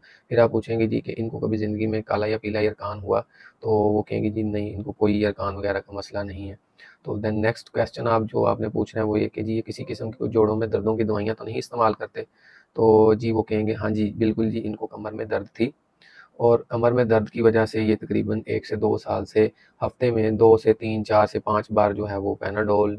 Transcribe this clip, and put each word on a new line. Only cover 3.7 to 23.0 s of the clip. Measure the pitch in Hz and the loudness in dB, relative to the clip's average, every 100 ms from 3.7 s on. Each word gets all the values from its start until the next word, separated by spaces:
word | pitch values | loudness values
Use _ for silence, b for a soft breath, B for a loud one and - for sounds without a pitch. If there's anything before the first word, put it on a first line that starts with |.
| 107 104 104 | 2 2 0
कहेंगे | - 110 110 | -2 -2 -2
जी, | 107 | -2
"नहीं, | 107 104 104 | -4 -4 -6
इनको | 92 107 | -8 -10
कोई | - 107 104 | -2 0 2
यरकान | 104 98 98 98 | 0 -2 -6 -4
वगैरह | 101 98 | -4 -4
का | - | -6
मसला | 101 - 101 | -12 -8 -8
नहीं | 101 92 98 | -8 -10 -12
है।" | 98 _ _ B B - | -14 _ _ B B -8
तो | |
then | 107 107 | -6 -2
next | 107 107 - - | -2 -2 -4 -6
question | 120 113 - 117 | -4 -4 -2 0
आप | 113 | 0
जो | 110 117 | 0 0
आपने | 113 110 113 | 0 0 -2
पूछना | 113 107 113 | -4 -4 -2
है | 110 | 0
वो | 104 | 0
ये | 107 | -2
कि | - | -4
जी, | 110 113 | -4 -4
"ये | |
किसी | 110 - | -6 -10
किस्म | - 107 110 | -10 -8 -8
की | - | -6
कोई | 113 | -2
जोड़ों | 123 107 110 | 2 2 2
में | 110 | -2
दर्दों | 104 107 110 | -2 0 0
की | |
दवाइयाँ | 107 104 107 110 | 0 -2 -2 -6
तो | 107 | -6
नहीं | 123 | -8
इस्तेमाल | - 120 110 | -6 0 0
करते?" | - 107 - - b b b b - | 0 -8 -12 -14 b b b b 2
तो | 113 110 110 107 | 6 8 6 4
जी | 113 | 0
वो | 107 | -2
कहेंगे, | 104 107 107 | 0 -2 -2
"हाँ | 110 107 | -2 -2
जी, | 107 104 104 | -2 -2 0
बिल्कुल | 110 107 113 | 0 0 -2
जी, | 113 | -2
इनको | 110 104 - | -6 -8 -10
कमर | 104 107 | -10 -10
में | 110 110 | -8 -6
दर्द | 113 - | -6 -6
थी | - 123 - _ _ B B B - | -4 -4 -4 _ _ B B B 0
और | 117 117 - | 4 4 2
कमर | 117 120 | 0 2
में | 120 117 | 4 4
दर्द | 110 104 | 2 2
की | 120 | 2
वजह | 113 113 113 | 4 4 2
से | 113 | 0
ये | 107 107 | 0 0
तकरीबन | - 110 107 110 113 | 0 -2 -2 -4 -4
एक | 110 - | -6 -4
से | 107 | -2
दो | 107 107 | 0 0
साल | - 107 101 | -2 -6 0
से | 110 110 b b b | 2 2 b b b
हफ्ते | 117 - 123 | -6 -2 0
में | 113 110 107 | 2 0 6
दो | 113 110 | 8 8
से | 110 | 4
तीन, | 107 110 110 | 2 0 -4
चार | 104 107 104 | 2 2 2
से | 110 | 0
पाँच | - 107 - | -2 -2 0
बार | 107 104 | 2 2
जो | 101 104 | 2 -4
है | 98 | -4
वो | 101 98 | -4 -4
Panadol, | 98 101 104 104 104 104 | -4 -2 0 2 2 -2